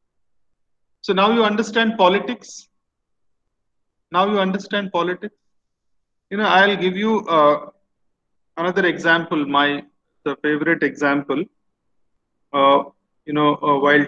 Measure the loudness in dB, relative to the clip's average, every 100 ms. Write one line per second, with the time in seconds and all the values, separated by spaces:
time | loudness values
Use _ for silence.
0 | _ _ _ _ _ _ _ _ _ _
1 | -4 0 2 2 0 -2 -4 -2 0 2
2 | 2 2 -4 -10 -14 -20 -20 _ _ _
3 | _ _ _ _ _ _ _ _ _ _
4 | _ -2 0 0 -2 -4 -6 -6 -4 -4
5 | -4 -6 -10 _ _ _ _ _ _ _
6 | _ _ -10 -4 2 4 4 2 -2 -2
7 | -2 -2 0 2 4 2 -4 -20 _ _
8 | _ _ _ _ _ -6 -2 0 0 0
9 | 0 0 0 -4 -2 0 0 -2 -10 _
10 | _ _ -8 -6 -4 -2 -2 -2 -2 -2
11 | -2 -2 -2 -6 -6 _ _ _ _ _
12 | _ _ _ _ _ 2 4 4 0 -12
13 | _ _ -6 0 0 0 0 2 4 4